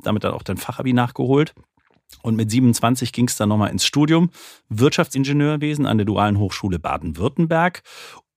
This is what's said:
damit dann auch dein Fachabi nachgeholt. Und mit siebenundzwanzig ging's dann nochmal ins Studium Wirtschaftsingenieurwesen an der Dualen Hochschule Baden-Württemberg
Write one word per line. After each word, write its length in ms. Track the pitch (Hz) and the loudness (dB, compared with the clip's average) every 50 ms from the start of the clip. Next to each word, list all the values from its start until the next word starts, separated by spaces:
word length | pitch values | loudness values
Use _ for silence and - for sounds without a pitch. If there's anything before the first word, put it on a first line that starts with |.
| - | -4
damit 200 | - 107 107 - | -2 -2 -2 -2
dann 100 | 98 - | -4 -4
auch 100 | - - | -4 -6
dein 140 | - 95 87 | -8 -8 -8
Fachabi 360 | - - 123 - 135 131 123 | -6 -10 -8 -6 -4 0 0
nachgeholt. 640 | 123 120 120 - - 135 123 135 143 156 160 - - - _ _ _ _ _ _ _ _ _ - - | 0 0 0 -2 -6 -2 0 2 2 0 0 -4 -18 -20 _ _ _ _ _ _ _ _ _ -20 -10
Und 140 | _ 117 110 | _ -4 -2
mit 140 | 110 113 104 | -2 0 0
siebenundzwanzig 640 | 107 127 131 123 117 - - 117 127 123 127 117 - | 2 4 4 4 4 4 2 0 0 0 -4 -6 -2
ging's 240 | - 123 123 - - | -2 -2 0 0 0
dann 120 | 107 104 | 0 0
nochmal 220 | 104 107 104 - | 2 2 0 0
ins 140 | - 95 - | 0 -2 -2
Studium 440 | - - 143 151 151 160 165 175 170 - - - - - - _ _ | 0 2 2 2 4 4 4 2 2 0 -6 -20 -20 -20 -20 _ _
Wirtschaftsingenieurwesen 1160 | 113 107 123 151 - - 170 - - 135 135 135 143 147 143 147 151 151 143 151 151 147 143 | -2 2 2 2 4 2 -2 -2 0 -4 -2 0 2 2 2 2 0 -2 -2 -4 -2 -2 0
an 120 | 107 110 110 | 0 2 2
der 80 | 104 | 2
Dualen 320 | 101 104 98 101 104 104 101 | 2 2 2 2 2 2 0
Hochschule 420 | 104 95 - - - 104 92 85 | 0 -2 -4 -4 -4 -4 -4 -4
Baden-Württemberg 1040 | - 76 67 71 - 85 76 - 101 123 131 - 170 160 165 165 170 180 175 - _ - - - - - - - _ _ _ | -4 -4 -6 -6 -6 -8 -6 -4 -4 -4 0 0 0 0 2 0 0 0 -2 -6 _ -20 -20 -20 -20 -20 -20 -20 _ _ _